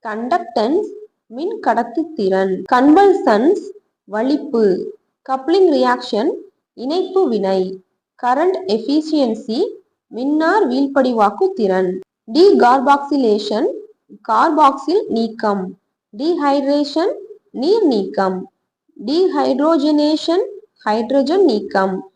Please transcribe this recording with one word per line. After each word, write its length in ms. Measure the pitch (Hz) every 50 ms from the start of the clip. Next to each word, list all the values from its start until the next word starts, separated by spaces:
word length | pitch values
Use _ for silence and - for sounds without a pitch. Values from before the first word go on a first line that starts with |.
கண்டக்டன்ஸ், 840 | _ 233 208 220 233 254 339 359 349 - - 240 214 233 302 381 415 - - - - - _ _ _
மின் 340 | _ 220 247 311 392 453 -
கடத்துத்திறன். 1000 | - 269 220 220 240 240 - 330 311 - - - 202 185 190 190 190 190 185 185 - -
கன்வல்சன்ஸ், 880 | 262 247 262 285 302 359 403 403 359 392 - 269 220 202 240 311 415 - - - - - _ _ _ _ _
வலிப்பு. 920 | - 190 214 233 269 294 269 - 311 262 233 220 196 180 - - - - _ _ _ _ _ _ -
கப்ளிங் 420 | 262 269 269 311 339 392 381 349 294
ரியாக்ஷன், 540 | 254 254 247 240 240 - - - 202 226 330 480 - - - _ _ _ _ _
இணைப்பு 540 | - 226 262 311 370 359 - 381 381 381 285
வினை. 520 | 226 208 190 190 190 185 185 185 190 185 _ _ _ _ _ _ _ _
கரண்ட் 360 | - 240 254 277 330 370 381 - -
எஃபிஷியன்சி, 920 | 190 202 226 220 269 277 311 302 - - 302 269 233 220 220 - - 214 262 392 - - - _ _ _ _ _
மின்னார் 640 | _ - 214 254 285 294 302 320 330 381 440 403 262
வீழ்படிவாக்கு 840 | 247 262 285 277 - 285 262 254 240 226 208 202 208 - 381 381
திறன். 480 | 381 381 220 190 185 185 185 180 185 185 - _ _ _ _ -
டீகார்பாக்சிலேஷன், 1400 | 226 285 359 403 339 240 254 240 254 269 247 285 277 277 285 - 302 285 262 226 208 214 214 - 220 214 285 427 - 427 - - _ _ _ _ - - _ -
கார்பாக்சில் 760 | 220 220 262 330 311 294 311 277 277 277 - - 339 415 508 -
நீக்கம். 680 | - 226 226 226 220 - - 214 202 196 185 185 - _ _ _ _ _ _ _ - 208
டீஹைட்ரேஷன், 960 | 269 330 349 294 285 285 277 285 262 269 285 294 294 285 - 320 339 440 587 - - - - - _ _
நீர் 360 | - 202 254 320 415 466 427
நீக்கம். 640 | 302 247 208 190 185 - - 190 190 185 185 185 - _ _ _ _ _ _ _ _ _ - 202
டீஹைட்ரோஜனேஷன், 1400 | 214 285 339 381 349 269 294 269 262 269 247 285 311 330 311 262 302 302 294 294 302 311 302 - - 330 349 480 - - - - _ _ _ _
ஹைட்ரஜன் 600 | 220 214 226 226 233 277 277 269 277 320 392 392
நீக்கம். 680 | 311 220 - - - - 196 190 196 185 190 - - _